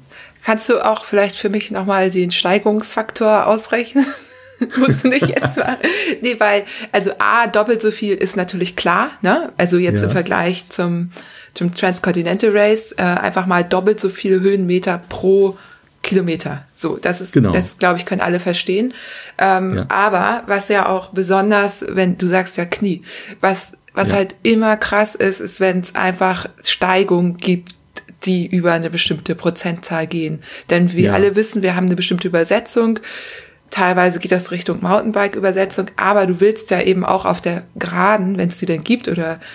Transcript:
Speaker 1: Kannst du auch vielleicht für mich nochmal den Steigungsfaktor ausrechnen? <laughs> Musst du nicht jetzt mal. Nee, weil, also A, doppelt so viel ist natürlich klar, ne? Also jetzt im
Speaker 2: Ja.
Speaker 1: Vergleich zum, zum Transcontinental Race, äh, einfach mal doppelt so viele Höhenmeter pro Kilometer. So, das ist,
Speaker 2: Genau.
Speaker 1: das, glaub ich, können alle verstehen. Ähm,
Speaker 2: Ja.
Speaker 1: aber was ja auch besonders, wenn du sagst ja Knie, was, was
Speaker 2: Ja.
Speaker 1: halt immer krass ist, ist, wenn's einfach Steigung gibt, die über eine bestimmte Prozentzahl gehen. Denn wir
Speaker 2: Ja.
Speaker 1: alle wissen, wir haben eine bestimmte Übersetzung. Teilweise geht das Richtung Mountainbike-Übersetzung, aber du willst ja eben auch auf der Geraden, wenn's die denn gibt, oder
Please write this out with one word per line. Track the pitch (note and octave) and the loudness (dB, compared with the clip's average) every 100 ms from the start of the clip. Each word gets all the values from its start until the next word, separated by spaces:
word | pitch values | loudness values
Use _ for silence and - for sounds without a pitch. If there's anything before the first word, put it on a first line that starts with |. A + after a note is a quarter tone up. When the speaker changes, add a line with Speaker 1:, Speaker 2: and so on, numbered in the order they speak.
| - - - _ | -14 -20 -20 _
Speaker 1:
Kannst | - A3 - | -2 -2 0
du | A#3 | 2
auch | G#3+ G#3+ | 2 -2
vielleicht | - G3+ G3+ - | 0 0 0 0
für | G#3 | -2
mich | G#3 - | -2 -4
nochmal | G3 F#3+ G3 F#3+ | -4 -2 0 2
den | F#3 F3 | 0 0
Steigungsfaktor | - F3+ G3+ G#3 G#3+ G#3+ - A3 - G#3+ G#3+ - | 0 0 2 2 0 -2 -4 -4 0 2 4 4
ausrechnen? | A3 - A#3+ A#3+ C#4 C#4 | 0 0 -4 0 2 0
<laughs> | - - - - - A#3+ B3+ | -2 -16 -20 -14 -8 -4 2
Musst | C4+ C3+ | 4 4
du | B3+ | 2
nicht | C4+ D#3+ | 2 2
jetzt | C4+ - C4 | 2 0 0
mal. | - B3+ E4 G4+ F4 - | -2 -2 -2 -2 -4 -2
Nee, | B3 A3 | -2 2
weil, | G#3 G3+ G3+ - A3 | 2 2 -2 -12 -4
also | G3+ F#3 - | -2 0 0
A, | G#3 A3+ A3+ | 2 2 2
doppelt | G#3 G#3+ A3 | 2 2 2
so | G#3+ | 0
viel | G#3+ G#3 | -2 -2
ist | F#3+ F#3+ G3 | -2 -2 -2
natürlich | F3+ F3+ F3+ - | -4 -4 -4 -2
klar, | F3 F3+ C#4 - | 0 2 0 -2
ne? | F#3 C#4+ D#4+ - | 0 0 0 -2
Also | F3 F3 | 2 2
jetzt | F3 G#2 | 2 2
im | G#2 | 2
Speaker 2:
Ja. | |
Speaker 1:
Vergleich | D#3+ E3+ - E3+ F3+ - | 0 0 0 0 -2 -6
zum, | - F3 E3+ F3 - - - - | -4 -2 -2 -4 -10 -20 -20 -16
zum | - F3 | -6 -4
Transcontinental | F3 F#3+ F3+ F#3 F3 E3+ G3 A3 G#3 | -2 -2 0 -2 0 0 0 2 4
Race, | G#3 A3 - | 4 2 -2
äh, | - | -2
einfach | F3+ F3 - F#3 F#3 | 0 0 0 -2 0
mal | F3 | 0
doppelt | F3 F#3 F#3+ G#3+ | 2 0 2 0
so | F#3+ | -2
viele | F#3 G3 F#3+ | -2 0 2
Höhenmeter | G3 G3 F3+ F3+ F#3+ F3 - | 2 2 2 0 0 -4 -6
pro | - F#3+ G3 G3 G3 - - _ _ | -2 2 4 4 0 -16 -20 _ _
Kilometer. | - F#3+ F3 E3 D3+ C#3 - | -2 0 0 -4 -6 -10 -12
So, | - E3 - | -6 -6 -2
das | F3 F3 | -2 -2
ist, | F#3 | 0
Speaker 2:
Genau. | C#3+ G#2 | 2 4
Speaker 1:
das, | F3+ F3+ - | 2 0 0
glaub | F3+ F3 | 0 0
ich, | F3 | -2
können | F#3+ | -4
alle | F3 F3 | -2 -2
verstehen. | F3+ F3+ - F#3+ B3+ - - - - - | -2 -2 -2 0 -2 -6 -16 -18 -10 -2
Ähm, | F#3+ F#3+ F#3+ - | 2 2 0 -2
Speaker 2:
Ja. | - | -2
Speaker 1:
aber | G3 G#3 F3+ G3+ A#3 - | 0 2 2 0 -2 -2
was | G3 G3 | -2 0
ja | G3+ F3+ | 0 2
auch | F#3+ - | 0 -4
besonders, | F3+ F3+ F#3+ G3+ G#3 G3+ - - | -4 0 2 4 2 2 -2 -4
wenn | F#3 F#3 F3+ | 0 2 2
du | F3+ | 0
sagst | F#3 F3+ - | 0 0 -4
ja | |
Knie, | E3+ - G3+ E3+ - - - - | -4 -2 -2 -4 -8 -18 -18 -2
was, | F#3+ F3+ - - _ | 0 0 -6 -12 _
was | - F#3+ | -2 2
Speaker 2:
Ja. | G3+ | 2
Speaker 1:
halt | F#3+ - | 0 -2
immer | A3+ A3+ A3 G#3+ | 2 4 2 0
krass | - G3+ G#3+ - | 0 0 0 0
ist, | G3 F#3+ | 0 -2
ist, | - - | -6 -2
wenn's | F#3+ F3+ F3+ - | 0 0 -2 -2
einfach | F#3 F3+ F#3 F3 - - | -2 0 -2 -2 -8 -8
Steigung | - - F#3 F#3+ G3 F3 F3+ F3 | -4 0 2 2 4 2 2 0
gibt, | F#3 F3+ - - _ - - - F#3+ | 0 -2 -4 -20 _ -20 -20 -8 -2
die | F#3 E3+ | -2 0
über | F3+ E3+ | 0 2
eine | E3 E3 | 0 -2
bestimmte | E3+ - D3+ - | -2 -2 -4 -6
Prozentzahl | E3 F3 E3+ F3 E3+ - E3 D#3+ | -4 -4 -4 -4 -6 -6 -4 -4
gehen. | E3+ D#3 D#3 - - - | -4 -4 -6 -12 -12 -2
Denn | F3 F3 | 2 2
wir | E3+ - | 2 2
Speaker 2:
Ja. | |
Speaker 1:
alle | F#3+ G3+ | 4 2
wissen, | G3+ G#3+ G#3+ | 2 0 0
wir | F#3 | 0
haben | F3 F3+ | 0 0
eine | F3+ | 0
bestimmte | - F3+ F3+ | 0 -2 0
Übersetzung. | E3+ E3 G#3+ A3+ A#3 A3+ A3 - - - - - _ - | 0 2 0 0 0 0 0 -6 -16 -16 -18 -20 _ -8
Teilweise | - F3+ F3+ F3+ F3 | -2 2 4 2 0
geht | F3+ | 0
das | F3+ - | 0 -2
Richtung | F3+ F3 E3+ | -6 -4 -4
Mountainbike-Übersetzung, | F3+ G#3 A3 G3+ G3+ G#3+ F#3+ F#3 G3 - F#3+ - | 0 0 0 0 -2 0 0 0 0 -2 -6 0
aber | F#3+ G#3 F#3 | 2 4 2
du | F3 | 4
willst | G3+ G#3+ - | 2 2 -2
ja | F#3 | 0
eben | - F3+ | 2 2
auch | - F#3+ | 2 0
auf | F#3+ F3 | 0 -2
der | E3+ E3+ - | -2 -6 -8
Geraden, | - F3 F3 G3 G#3+ F#3 F#3+ | -10 -6 0 2 2 0 0
wenn's | F3 - | -2 -2
die | F3+ | -4
denn | D#3+ | -2
gibt, | D#3 A#3+ - | 0 -2 -2
oder | E3+ D#3+ D#3+ - | -4 -4 -8 -14